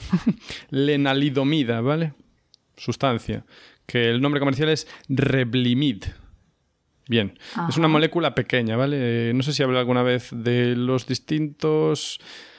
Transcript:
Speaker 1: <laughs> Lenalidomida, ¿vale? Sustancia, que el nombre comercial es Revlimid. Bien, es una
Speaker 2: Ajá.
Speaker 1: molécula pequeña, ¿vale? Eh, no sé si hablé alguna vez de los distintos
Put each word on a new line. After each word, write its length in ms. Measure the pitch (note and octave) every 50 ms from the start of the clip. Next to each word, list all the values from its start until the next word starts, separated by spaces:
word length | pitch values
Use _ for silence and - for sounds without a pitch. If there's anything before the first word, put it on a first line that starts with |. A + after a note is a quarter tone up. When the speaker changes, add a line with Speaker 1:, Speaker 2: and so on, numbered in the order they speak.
| - - - E3+ - A#3 - -
Speaker 1:
<laughs> 320 | - - - - - -
Lenalidomida, 1080 | C#3 C3+ C#3 D3 D3 C#3+ C#3+ C#3 C3+ C#3 C#3+ D3 B2+ C#3 C3+ C#3 D#3 D#3+ C3 A2+ A#2 A2+
¿vale? 320 | A#2 C3+ D3+ E3 E3 D#3 C#3 - - _ _ _ _ _ _ _ _ _ _
Sustancia, 680 | - - - A#2+ - - C3+ A#2+ A2 - - G#2+ - - _ - - - - - _ _
que 240 | - - B2 A#2 A2+
el 120 | A#2 B2
nombre 180 | C3+ C#3+ D3 C#3+
comercial 300 | C#3 C#3 C3 B2 D#3 D#3
es 180 | D#3+ D3 - - - - - -
Revlimid. 960 | C3+ B2 B2+ - B2+ C3+ B2+ A#2 A2+ C3 B2 B2 B2 B2+ D3+ C#3+ G#2+ F#2 - - - - - - - - _ _ _ _ _ _ _ _ _ _ _ _ _ -
Bien, 300 | A#2 A2+ G2+ F#2+ - - - - - - F3 D#3+
es 80 | A#2+ D#3
una 100 | E3 D#3
Speaker 2:
Ajá. 60 | D#3
Speaker 1:
molécula 400 | D3+ D#3+ D#3+ - F3 E3 C#3+ C#3+
pequeña, 420 | - B2 - - B2 A#2 A2 A2 A#2+
¿vale? 520 | C3+ C#3+ D3 C#3 B2+ A#2+ A#2 A#2 A#2 A#2
Eh, 40 | A#2+
no 100 | C3 B2+
sé 100 | D3 C#3+
si 80 | C#3
hablé 160 | C#3 C3 B2+ B2+
alguna 260 | B2 A#2+ B2 B2 B2
vez 260 | B2+ B2 B2 - -
de 440 | C3 A#2 A2+ A#2+ A#2+ B2 B2 A#2+ B2
los 300 | B2 B2 B2+ C3 B2+ -
distintos 1120 | - B2+ - - - D#3 D3+ D#3 D3 C#3+ - - D#3 D#3 D#3 D#3 D#3 D3+ C#3+ - - - - - - - - - - -